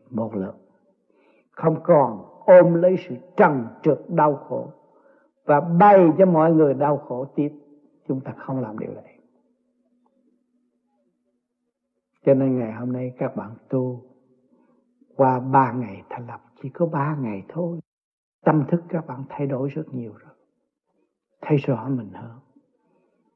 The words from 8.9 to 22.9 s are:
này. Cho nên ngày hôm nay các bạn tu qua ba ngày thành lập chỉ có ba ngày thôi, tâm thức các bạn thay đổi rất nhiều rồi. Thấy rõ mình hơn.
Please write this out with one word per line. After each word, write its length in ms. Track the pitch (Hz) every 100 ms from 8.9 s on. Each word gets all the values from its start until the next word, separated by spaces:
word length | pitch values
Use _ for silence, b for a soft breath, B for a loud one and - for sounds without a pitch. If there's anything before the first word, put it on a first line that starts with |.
này. 240 | 104 - _ _ _ _ _ _ _ _ _ _ _ _ _ _ _ _ _ _ _ _ _ _ _ _ _ _ _ _ _ _ _
Cho 100 | -
nên 240 | 135 135 127
ngày 140 | 110
hôm 200 | 113 123
nay 220 | 127 127 -
các 180 | 131 -
bạn 140 | 101 117 -
tu 340 | 131 127 120 - _ _ _ _ _ _ _ _ _ _ -
qua 240 | 131 127
ba 320 | 131 135 127
ngày 300 | 123 110 95 -
thành 160 | - 120
lập 140 | - _ _
chỉ 60 | 131
có 180 | - 170
ba 300 | 156 143 147
ngày 240 | 120 98 95
thôi, 300 | 160 170 170 - _ _ _ _ _
tâm 200 | - 156 135
thức 140 | 170 -
các 180 | 170 -
bạn 180 | 131 135
thay 180 | - 143
đổi 220 | 127 139
rất 260 | 156 156
nhiều 180 | 127 113
rồi. 220 | 101 - _ _ _ _ _ _ _ _ _ _ -
Thấy 140 | - 147
rõ 320 | - 123 123
mình 220 | 131 104
hơn. 260 | 95 117 117 _ _ _ _ _